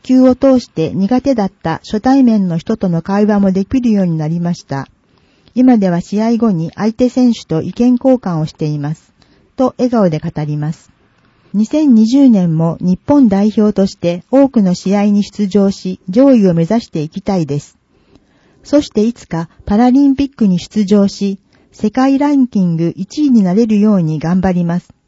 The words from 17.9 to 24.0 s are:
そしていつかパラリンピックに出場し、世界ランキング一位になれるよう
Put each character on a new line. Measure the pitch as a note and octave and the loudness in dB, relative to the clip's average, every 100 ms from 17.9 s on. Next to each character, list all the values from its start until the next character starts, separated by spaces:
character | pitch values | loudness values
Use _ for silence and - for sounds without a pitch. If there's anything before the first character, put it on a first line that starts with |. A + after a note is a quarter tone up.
| _ _ _ _ _ _ _ | _ _ _ _ _ _ _
そ | - C#4+ | -2 -2
し | - | 0
て | - | -2
い | G#3+ | -2
つ | A#3+ - | -4 -10
か | E3 E3 _ - | -10 -10 _ -2
パ | G#3 | 0
ラ | B3 | 2
リ | B3+ C#4+ | 4 2
ン | C4+ | 0
ピ | C#4 | -4
ッ | - | -2
ク | G#3 | -2
に | F3+ | -2
出 | - G#3 G3 | -4 -4 0
場 | G#3 G3+ | 2 0
し、 | - G3+ G3 _ _ _ | -2 -8 -8 _ _ _
世 | - G#3+ | -6 -4
界 | C4 C4+ C#4 | -2 0 0
ラ | C#4+ | 0
ン | C#4+ B3 | 0 0
キ | G#3 F3+ | 0 -2
ン | E3 | -2
グ | E3+ - | -4 -6
一 | F#3+ - D4 | -10 -4 0
位 | |
に | A#3 | 2
な | F#3 | 2
れ | F#3 A#3 | 2 2
る | G#3 | 2
よ | G#3+ | 2
う | G3 | 2